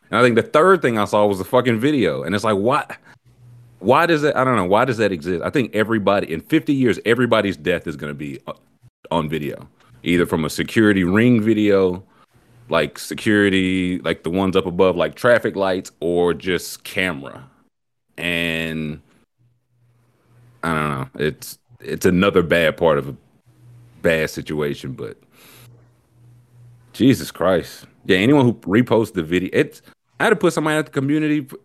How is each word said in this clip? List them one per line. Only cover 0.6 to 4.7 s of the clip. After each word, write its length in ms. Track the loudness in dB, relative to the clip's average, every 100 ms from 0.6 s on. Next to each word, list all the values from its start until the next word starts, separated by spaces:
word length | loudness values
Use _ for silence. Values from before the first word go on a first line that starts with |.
| 4 4
thing 160 | 2 -2
I 80 | 0
saw 220 | 2 2
was 100 | 0
the 80 | 0
fucking 340 | 0 2 0
video. 440 | 0 0 0 -2
And 100 | -4
it's 100 | -2
like, 140 | 0 0
why, 280 | 0 -2 -4 -12 _ -20 _ _ -20 -20 -20 -4
why 260 | 2 2 4
does 160 | 2
that, 160 | 0 0
I 60 |
don't 120 | 2 0
know, 100 |
why 200 | 2